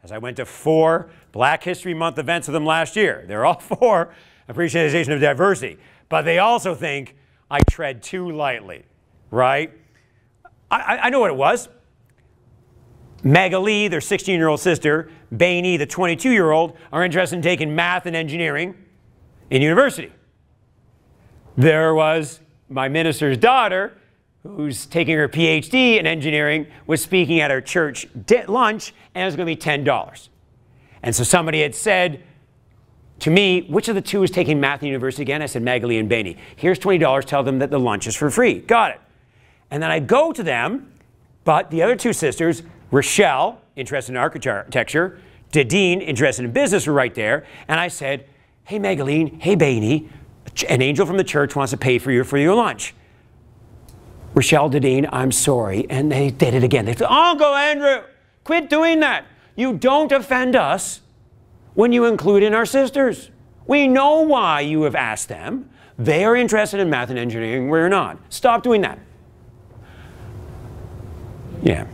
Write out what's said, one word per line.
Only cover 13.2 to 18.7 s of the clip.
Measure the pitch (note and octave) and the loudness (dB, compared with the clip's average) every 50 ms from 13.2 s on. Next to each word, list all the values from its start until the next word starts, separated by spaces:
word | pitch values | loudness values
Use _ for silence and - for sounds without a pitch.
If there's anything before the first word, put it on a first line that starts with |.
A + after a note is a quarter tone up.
| - | 2
Magali, | C3 C#3+ F3 F#3+ F#3 F3 F#3 F#3+ G#3+ G#3+ G#3 G#3 | 4 4 4 4 4 0 0 0 0 0 0 0
their | G#3 E3 D#3 | 0 -2 -4
sixteen-year-old | C3 - G#3 F#3 - - F#3+ E3+ E3 D#3+ D3+ C#3+ | -2 -2 -4 -4 -2 -2 0 2 2 2 0 2
sister, | - F#3 E3 D3+ - D3+ D3 D#3 D#3+ - - - - _ B2 | 2 0 0 2 2 0 0 0 -2 -8 -18 -20 -18 _ 0
Bainey, | G#2+ F3 F3+ F3+ F3 F3 F#3 F3 | 0 2 2 2 0 0 0 0
the | D#3+ D3 | 0 -2
twenty-two-year-old, | C#3+ - F3 F#3 F3 E3 D#3+ - C4 B3 G#3+ F3+ D#3 D#3 D#3+ E3 E3 - - - - | -4 -4 -2 -2 -2 -2 -2 0 2 2 4 4 4 4 2 0 -2 -6 -16 -18 -8
are | - D#3 F3+ | -4 -2 -2
interested | F3+ D3 F#3 F#3 - E3+ | 0 0 -2 -2 -2 -4
in | F3+ | -2
taking | D3+ E3+ F3+ - D#3+ D3+ D3+ | 0 -2 0 0 -2 -4 -2
math | D#3+ E3+ F3 F3+ F#3 - | -2 -2 -2 -2 -4 -6
and | F3+ E3 | -6 -6
engineering | E3 D#3+ D3+ C#3+ E3+ E3+ D#3+ C#3+ C#3+ E3+ F#3 | -6 -6 -6 -6 -4 -4 -4 -4 -4 -6 -8